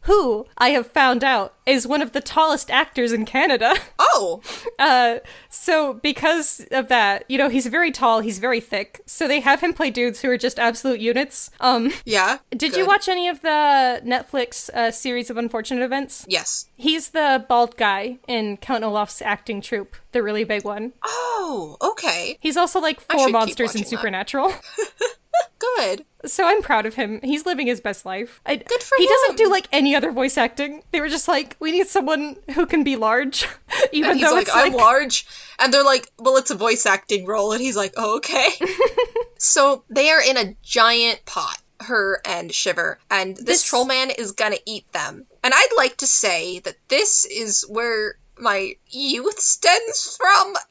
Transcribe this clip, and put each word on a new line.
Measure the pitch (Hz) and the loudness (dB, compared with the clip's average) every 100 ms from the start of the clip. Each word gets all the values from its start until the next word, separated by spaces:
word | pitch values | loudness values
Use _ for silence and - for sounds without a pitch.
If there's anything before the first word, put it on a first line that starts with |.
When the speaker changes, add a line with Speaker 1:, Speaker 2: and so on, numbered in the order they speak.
| - | 4
Speaker 1:
who, | 415 277 214 - - | 4 4 -2 -6 0
I | 247 | 2
have | 285 233 | 2 0
found | 311 269 240 | 2 4 4
out, | 269 247 196 _ - | 2 0 -2 _ 0
is | 269 233 | 0 0
one | 294 | -2
of | 262 | -2
the | 277 | -6
tallest | - - 320 311 - | -2 2 2 2 0
actors | 254 311 - 240 | 0 0 -2 -2
in | 233 214 | -2 -2
Canada. | 262 330 254 226 381 | 0 2 2 2 0
<laughs> | - - - | -2 2 2
Speaker 2:
Oh. | - 190 160 - - 466 - | 4 0 -6 -10 -12 -12 0
Speaker 1:
Uh, | 285 254 240 233 - - - | 2 4 2 0 -10 -20 -14
so | - - 320 294 | -6 0 2 0
because | 220 294 - 311 330 302 - 220 | -2 -4 0 0 0 -2 -6 -4
of | 262 254 | -4 2
that, | 247 202 202 - | 2 2 0 -2
you | 262 | 0
know, | 277 | 2
he's | 247 240 | 0 -2
very | 294 339 | 0 0
tall, | - 254 226 | 2 2 2
he's | 220 190 | 0 -4
very | 240 233 | -2 -2
thick, | 233 202 202 - - | -4 -6 -6 -14 -14
so | - 302 | -6 -2
they | 294 | 0
have | 254 277 | 2 2
him | 339 | 0
play | - 302 | -2 -4
dudes | 233 240 - | 0 -2 -2
who | 269 | -2
are | 247 | 0
just | 254 - | -2 0
absolute | 233 233 269 240 | -2 0 -4 -2
units. | 220 240 277 - - - | 0 -2 -2 -6 -8 -2
Um, | 254 247 233 - - | 0 2 0 -4 -2
Speaker 2:
Yeah, | 208 190 277 _ | 0 2 0 _
Speaker 1:
did | 240 302 349 | -4 -2 0
you | |
Speaker 2:
good. | 381 | 2
Speaker 1:
watch | 403 403 | 2 2
any | 359 349 | -2 -2
of | 311 | -2
the | 320 302 294 277 254 240 233 | 0 2 4 4 2 0 -2
Netflix, | 247 262 277 240 - - | -4 -2 -4 -4 -6 -8
uh, | - 233 | -2 -2
series | 226 262 247 240 | -2 -4 -4 -6
of | 226 | -6
Unfortunate | 233 226 220 254 | -4 -6 -4 -4
Events? | 247 262 277 - - | -2 -4 -6 -6 -2
Speaker 2:
Yes. | 170 - - - _ | -2 -2 -10 -12 _
Speaker 1:
He's | 294 320 - | -2 -2 -2
the | 320 294 269 - | 0 2 2 2
bald | 240 240 - | 2 2 0
guy | 214 196 220 254 - | 0 0 -4 -10 -6
in | 233 214 202 | -4 -4 -6
Count | - 247 | -4 -4
Olaf's | 220 208 208 - | -2 -2 -4 -4
acting | 220 208 - 202 | -4 -4 -6 -10
troupe, | - 220 196 - - | -6 -8 -8 -16 -4
the | 247 | -2
really | 208 214 | -2 -2
big | 220 208 202 | -2 -2 -4
one. | 208 233 - | -8 -10 -8
Speaker 2:
Oh, | 440 466 494 453 359 233 156 - | -6 -4 -4 -4 -4 -6 -8 -4
okay. | 349 440 330 165 - 294 | -2 -2 -4 -4 -6 -6
Speaker 1:
He's | 311 311 | -4 0
also, | 349 381 | 0 0
like, | 311 - - | -2 -6 -2
Speaker 2:
I | |
Speaker 1:
four | - | 2
Speaker 2:
should | 262 | 4
keep | |
Speaker 1:
monsters | 226 220 - 233 220 | 2 0 -2 -4 -2
in | |
Speaker 2:
watching | |
that. | 202 | -6
Speaker 1:
Supernatural. | 226 220 190 - 277 349 370 | -6 -2 -2 -2 -2 -2 -2
<laughs> | - - 415 _ 480 - _ 679 - _ 480 480 | -12 -8 -8 _ -8 -8 _ -2 -2 _ -2 0
Speaker 2:
Good. | 220 196 302 _ - | -2 -4 -10 _ -8
Speaker 1:
So | - 349 | 0 2
I'm | 415 | 2
proud | - 233 214 | 2 0 0
of | 220 | -6
him. | 214 214 | -6 -6
He's | 262 294 339 | -4 -4 -2
living | 311 254 | -2 -2
his | 240 | -2
best | 220 196 185 | -6 -8 -10
life. | 190 240 - - | -10 -10 -12 -6
I, | 294 | -6
Speaker 2:
Good | - 480 | -2 -4
for | - 539 | 0 2
Speaker 1:
he | 370 | 6
doesn't | 539 539 | 6 4
Speaker 2:
him. | 302 440 | 4 4
Speaker 1:
do, | |
like, | 381 - | 4 2
any | 285 285 277 | 2 4 2
other | 320 | 0
voice | 254 269 277 | 0 0 2
acting. | 233 - 285 302 - | 0 -2 -8 -8 -6
They | 330 | -4
were | 302 | -2
just | 311 - | -4 0
like, | 302 302 - | 0 -2 -8
"We | 311 | -2
need | 349 381 | 0 0
someone | 392 277 302 294 - - | 0 0 -2 -4 -12 -6
who | 277 330 | -2 0
can | 330 | 2
be | 285 254 | 2 0
large," | 220 240 277 - - - _ | 2 2 0 -4 -6 -8 _
<laughs> | - 554 | 0 2
even | 302 311 | 2 2
Speaker 2:
And | 277 | 4
he's | 320 | 4
Speaker 1:
though | 359 | 4
Speaker 2:
like, | 415 | 4
Speaker 1:
it's | 233 | 4
Speaker 2:
"I'm | 269 | 4
Speaker 1:
like | 254 | 6
Speaker 2:
large." | 226 262 285 - - - - - | 6 6 2 -4 -4 -20 -20 -2
And | 262 | 2
they're | 277 | 4
like, | 277 262 - _ | 6 4 -2 _
"Well, | 233 262 | 2 2
it's | 254 | 2
a | 202 | -2
voice | 226 220 220 | 0 2 2
acting | 196 - 208 180 | 0 0 -4 -2
role." | 220 208 | -2 -2
And | 220 | -2
he's | 262 208 | -2 -2
like, | 196 - | -4 -4
"Oh, | 214 233 | -4 -2
okay." | - 311 262 - | -2 0 0 0
Speaker 1:
<laughs> | 370 381 523 - 480 466 480 _ | -6 0 0 2 -2 -4 -8 _
Speaker 2:
So | - 311 277 269 _ | 0 4 4 2 _
they | 233 294 | 0 4
are | 320 | 4
in | 262 262 | 4 2
a | 196 - | -2 -8
giant | - 240 226 233 233 220 - | -4 4 4 4 0 -2 -8
pot, | - 139 - _ _ | -8 -8 -10 _ _
her | 208 233 196 190 - | -4 -2 0 -2 -4
and | 175 170 | -8 -6
Shiver. | - 190 170 160 - _ | -4 -2 -2 -4 -6 _
And | 202 190 190 | -2 -2 -6
this | 233 | 0
Speaker 1:
This | 359 | 0
Speaker 2:
troll | - 254 262 | 2 0 2
man | 262 262 | 0 -2
is | - 214 | -4 -8
gonna | 208 214 202 - | -2 -2 -2 -8
eat | 214 _ | -14 _
them. | 170 147 160 - _ | -8 -8 -10 -20 _
And | 247 269 | 2 4
I'd | 508 453 | 4 2
like | 262 - | 0 0
to | 262 | 0
say | - 208 170 170 180 | 0 0 -2 -4 -8
that | 180 - _ | -12 -14 _
this | 269 427 - - | 0 2 2 0
is | 220 226 196 - | -4 -4 -4 -4
where | 214 233 226 214 - _ - | -4 -4 -4 -4 -8 _ -6
my | 233 196 190 - _ | -4 -2 -4 -10 _
youth | 254 277 262 277 - | -8 -4 -2 -4 -2
stems | - - 339 381 453 - - - | 0 2 2 2 0 -6 -8 -2
from | 392 403 392 392 - | 4 4 2 -4 -10